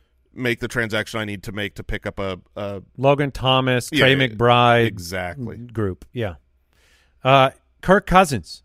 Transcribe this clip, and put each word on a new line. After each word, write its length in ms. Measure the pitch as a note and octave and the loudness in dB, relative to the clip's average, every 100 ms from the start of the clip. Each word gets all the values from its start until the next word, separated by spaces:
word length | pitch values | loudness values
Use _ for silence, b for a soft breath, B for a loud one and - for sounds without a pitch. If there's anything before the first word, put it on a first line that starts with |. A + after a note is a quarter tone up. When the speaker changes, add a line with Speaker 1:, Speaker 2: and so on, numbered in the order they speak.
| _ _ _ | _ _ _
Speaker 1:
make 260 | - B2 A#2 | -8 -4 -4
the 80 | A#2+ | -4
transaction 520 | B2+ A2+ A2 G#2 A2+ | -4 -4 -4 -6 -8
I 60 | G#2 | -8
need 160 | G2+ | -8
to 80 | A2+ | -10
make 220 | G2+ G2+ - | -10 -10 -10
to 80 | |
pick 220 | - G#2 G#2 | -10 -8 -8
up 140 | - | -8
a, 200 | G2 F2+ _ - | -8 -8 _ -12
a 260 | G2+ G2 - - | -10 -10 -14 -2
Speaker 2:
Logan 340 | C3+ C#3+ C#3 | 2 2 -2
Thomas, 580 | - B2+ C3 C3 B2 - | -2 2 2 2 0 -2
Speaker 1:
Yeah, 80 | D3+ | 2
Speaker 2:
Trey 160 | C3 C3+ | 4 4
McBride 720 | B2+ G#2 A#2+ A#2+ A#2+ A#2+ A2+ | 0 0 2 4 6 4 2
Speaker 1:
exactly. 680 | G2+ E2+ F#2 F2 C#3 A#2 G2 | -4 -8 -8 -8 -8 -12 -12
Speaker 2:
group. 480 | A#2+ A2+ G2+ F2+ - | -12 -6 -6 -6 -12
Yeah. 240 | B2+ G#2 D#2 _ _ _ _ _ _ _ _ | -8 -8 -8 _ _ _ _ _ _ _ _
Uh, 280 | C3 C3+ C3+ - _ _ | 2 4 4 0 _ _
Kirk 240 | - G3 - | 2 2 6
Cousins, 560 | F3+ F3+ A#2+ - - | 4 4 -2 -8 -18